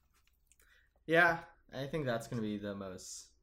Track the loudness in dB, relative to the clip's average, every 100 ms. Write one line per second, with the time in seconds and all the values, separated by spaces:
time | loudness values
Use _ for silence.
0 | _ _ _ _ _ -20 -20 -20 _ _
1 | 2 6 6 4 -4 -20 -14 -8 -4 -2
2 | 0 -2 -2 -4 -2 -4 -4 -6 -8 -10
3 | -12 -14 -16 _